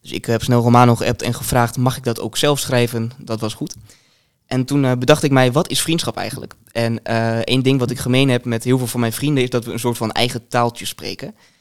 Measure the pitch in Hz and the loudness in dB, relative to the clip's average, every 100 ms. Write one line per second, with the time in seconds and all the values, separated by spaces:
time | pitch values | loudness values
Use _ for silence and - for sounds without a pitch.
0 | - 101 - 113 - 120 117 120 120 117 | -10 -10 -2 -2 2 2 6 8 6 4
1 | - 123 - 120 - 127 117 - 127 127 | 0 -2 -4 -4 -2 0 0 0 -2 -2
2 | 123 113 110 - 147 143 - 127 120 117 | -6 -4 -6 -2 0 0 0 0 0 -2
3 | 117 - - 113 110 - 147 - - _ | -6 -10 -8 -6 -6 -8 -12 -12 -20 _
4 | _ _ _ _ _ 127 127 143 135 123 | _ _ _ _ _ -4 0 0 2 2
5 | 123 151 151 135 127 135 143 - - 165 | 2 4 4 4 4 2 0 -2 -2 -2
6 | - - 101 - - - _ 113 117 117 | -2 -6 -8 -8 -14 -18 _ -2 -2 -2
7 | - 113 113 113 - 127 131 135 123 123 | -2 -2 0 -2 0 2 2 2 0 -2
8 | 123 127 139 123 123 117 123 127 120 120 | 0 2 4 2 -2 -4 0 0 0 -2
9 | 117 113 143 143 127 123 117 110 120 117 | -2 0 0 0 0 -2 -4 -4 -4 -2
10 | 113 - 123 117 _ 123 120 117 - - | -4 0 -2 -2 _ 0 0 -2 -12 -10
11 | 98 98 - - _ _ | -12 -10 -14 -16 _ _